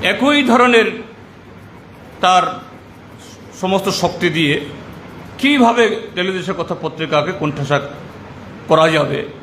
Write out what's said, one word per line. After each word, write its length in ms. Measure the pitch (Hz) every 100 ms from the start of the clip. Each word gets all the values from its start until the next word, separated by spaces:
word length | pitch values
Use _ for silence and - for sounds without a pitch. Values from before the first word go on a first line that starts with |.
| 175
একই 280 | 202 262 285 254
ধরনের 360 | 233 247 233 208 - - - - - - - - - - - - -
তার 200 | 180 185 175 - - - - - - - - - - -
সমস্ত 260 | 185 190 190 -
শক্তি 260 | 170 - 175 160
দিয়ে 180 | 151 151 - - - - - - - -
কীভাবে 420 | 269 285 233 233 226 - - -
টেলিদেশের 420 | 185 185 170 185
কথা 160 | 165 170
পত্রিকাকে 480 | 160 - 156 151 147 -
কোণঠাসা 380 | 151 143 139 143 - - - - - - - - -
করা 160 | 156 160 160
যাবে 240 | 143 - - -